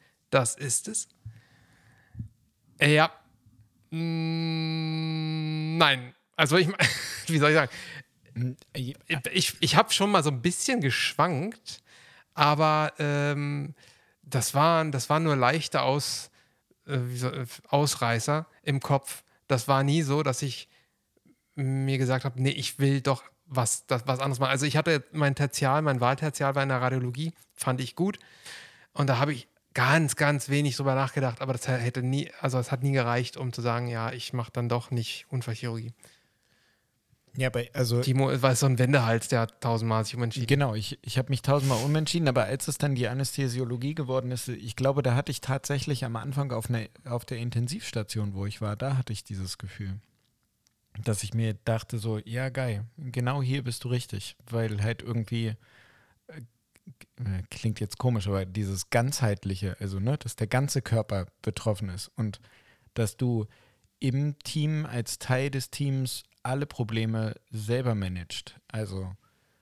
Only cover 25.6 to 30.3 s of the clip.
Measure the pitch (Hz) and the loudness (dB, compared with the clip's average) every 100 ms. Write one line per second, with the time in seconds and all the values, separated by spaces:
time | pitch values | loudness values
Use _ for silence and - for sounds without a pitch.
25.6 | 139 147 151 127 123 135 156 - 139 139 | 2 4 2 2 2 2 -2 0 0 2
26.6 | 135 131 127 131 123 120 165 - _ - | 0 0 0 0 -2 -4 -8 -8 _ -4
27.6 | 139 127 123 - 190 - - - - - | -2 0 -4 0 -2 -2 -12 -20 -18 -18
28.6 | - - - - 139 123 143 127 - _ | -18 -20 -8 0 2 4 2 -2 -10 _
29.6 | _ - 123 160 151 - 147 | _ 0 4 6 4 2 2